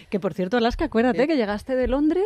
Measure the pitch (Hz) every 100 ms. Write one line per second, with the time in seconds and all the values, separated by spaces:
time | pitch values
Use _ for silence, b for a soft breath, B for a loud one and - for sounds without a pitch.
0 | - 196 190 - 185 240 226 - 330 226
1 | 247 214 294 294 202 208 - 254 240 269
2 | 302 339